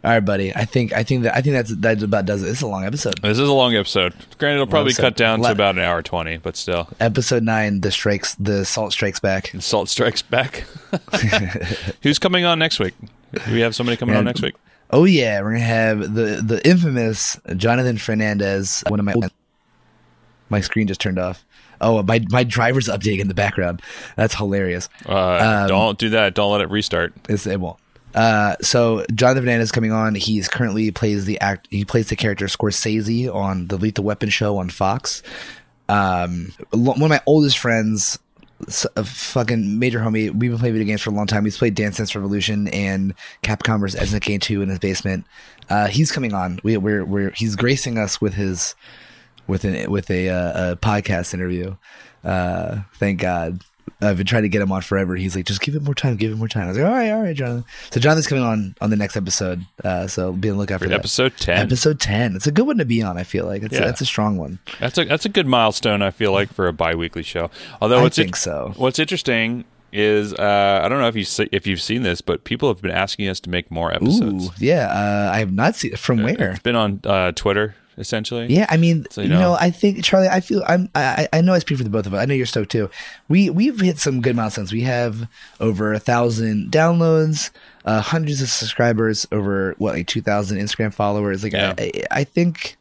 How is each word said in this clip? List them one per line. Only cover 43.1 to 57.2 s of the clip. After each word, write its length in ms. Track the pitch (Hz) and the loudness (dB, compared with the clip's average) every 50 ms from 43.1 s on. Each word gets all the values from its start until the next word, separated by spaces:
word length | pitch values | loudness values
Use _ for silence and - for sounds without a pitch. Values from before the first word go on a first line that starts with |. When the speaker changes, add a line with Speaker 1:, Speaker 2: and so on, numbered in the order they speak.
| 92 - - - - _ - | -4 -6 -14 -20 -14 _ -4
Speaker 1:
Capcom 380 | - 107 - - - 110 104 | -4 -4 -2 0 0 0 0
versus 180 | 101 98 95 - | 0 -2 -2 -4
S 120 | 95 98 104 | -2 -2 -2
N 40 | 107 | -2
K 200 | - - 101 101 | -2 -2 -2 -2
two 240 | - - 107 98 98 | -2 -2 -2 -2 -2
in 60 | 95 | -2
his 100 | 95 87 | -4 -2
basement. 460 | - 98 95 - - 104 95 90 - _ _ - - - - - - - | -2 -2 -2 -2 -4 -4 -4 -4 -8 _ _ -20 -20 -20 -20 -20 -6 -2
Uh, 160 | 101 104 104 | 0 2 2
he's 240 | 101 98 127 160 143 | 2 2 2 2 2
coming 220 | - 151 131 117 104 | 0 -2 -4 -2 -2
on. 260 | 95 92 92 90 92 - | -2 -4 -4 -6 -4 -2
We, 120 | 104 113 | 0 0
we're, 280 | 104 95 107 104 104 92 | 0 0 0 0 -2 -2
we're, 240 | - 98 101 98 95 | -2 -2 -2 -2 -2
he's 240 | - - 113 113 104 | -4 -4 -4 -4 -2
gracing 440 | 98 113 120 139 135 - 135 117 110 | 0 0 0 0 0 -2 -4 -2 -2
us 200 | 107 98 - - | -2 -2 -2 -2
with 140 | 107 104 92 | -2 -2 -2
his, 400 | 98 101 95 92 87 - - - _ - - - - - - - - - _ _ - _ | -2 -2 -2 -2 -4 -6 -6 -8 _ -20 -20 -20 -20 -20 -20 -20 -20 -20 _ _ -14 _
with 180 | - 95 92 - | -4 -4 -2 -2
an, 280 | 98 92 64 53 - | -2 -2 -2 -4 -2
with 180 | 98 101 90 - | -4 -4 -2 -2
a, 200 | 98 90 92 92 | -2 0 0 0
uh, 420 | 92 90 90 87 - - 92 90 | 0 -2 -2 -2 -2 -2 -2 -2
a 40 | 87 | -4
podcast 580 | 90 - 110 104 104 98 - 101 87 90 - - | -2 0 0 0 0 0 -2 -2 -2 -2 -4 -6
interview. 400 | 90 92 90 90 87 90 95 95 - _ - - - - - _ _ - | -6 -4 -4 -4 -4 -6 -8 -10 -14 _ -20 -20 -20 -20 -20 _ _ -6
Uh, 560 | - 92 92 90 90 90 87 82 80 - 104 98 - _ | -4 -2 -2 -2 -2 -2 -4 -4 -6 -6 -8 -10 -12 _
thank 240 | - 104 101 98 87 | -4 -2 -2 0 0
God. 420 | 98 92 90 85 82 82 87 92 - _ _ _ _ - - _ | -2 -2 -2 -2 -4 -4 -6 -10 -12 _ _ _ _ -20 -8 _
I've 160 | 101 104 98 | 0 0 2
been 100 | 90 98 | 0 0
trying 160 | 95 120 113 107 | 0 0 0 0
to 60 | 104 | 2
get 120 | 90 104 | 0 0
him 100 | 101 95 | 0 0
on 100 | 95 95 | -2 -4
forever. 340 | 92 - 101 98 98 90 92 | -2 -2 -2 0 0 -2 -2
He's 200 | 92 92 95 87 | -4 -4 -4 -4
like, 100 | 98 90 | -4 -4
"Just 160 | - 101 98 | -4 -4 -4
give 120 | - - 143 | -4 -4 -4
it 80 | 156 | -4
more 140 | 143 143 139 | -2 -2 -4
time, 220 | - - 139 120 | 0 0 -2 0
give 140 | 98 107 110 | 0 -2 -2
it 40 | 107 | -2
more 140 | 110 113 110 | -4 -6 -4
time." 160 | - 110 95 | -4 -4 -4
I 20 | |
was 100 | 87 92 | -2 -2
like, 80 | 113 147 | 0 0
"All 60 | 190 | 2
right, 180 | 240 262 233 214 | 2 0 0 0
all 120 | 214 226 | 0 -2